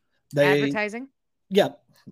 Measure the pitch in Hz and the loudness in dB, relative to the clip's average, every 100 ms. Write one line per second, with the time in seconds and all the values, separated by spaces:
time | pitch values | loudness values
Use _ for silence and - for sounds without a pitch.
0 | _ _ _ 143 143 143 143 175 208 226 | _ _ _ 0 2 2 0 -2 -6 -8
1 | 269 _ _ _ _ 190 143 - _ _ | -14 _ _ _ _ 0 0 -2 _ _
2 | - | -20